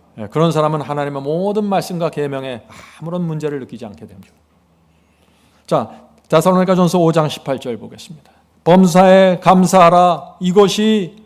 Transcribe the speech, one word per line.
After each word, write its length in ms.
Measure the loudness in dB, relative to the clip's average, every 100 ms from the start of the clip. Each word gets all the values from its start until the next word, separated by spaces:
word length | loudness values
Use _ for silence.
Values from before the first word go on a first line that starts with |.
| _ -18
예, 100 | -8
그런 240 | -2 0
사람은 300 | 0 -2 -4
하나님의 400 | -6 -8 -8 -8
모든 440 | -6 -6 -4 -4 -4
말씀과 440 | -4 -4 -6 -6
계명에 520 | -6 -6 -8 -10 -12 -16 -20 -20 -16
아무런 220 | -10 -8
문제를 360 | -6 -6 -8 -8
느끼지 260 | -12 -16 -16
않게 200 | -18 -20
됩니다. 260 | -20 -20 _ _ _ _ _ _ _ _ _ _ _ _ _ -4
자, 360 | -4 -4 -12 _ _ -2
데살로니가전서 720 | 0 2 0 0 0 0 0
오 120 | 0
장 160 | 0 -2
십팔 320 | -6 -8 -8
절 180 | -8 -12
보겠습니다. 540 | -14 -20 -20 -20 _ _ _ _
"범사에 760 | 2 4 6 4 6 6 4 2
감사하라. 960 | 2 2 4 4 6 4 2 0 -8 -8
이것이 800 | 0 4 2 2 0 0 -4 -12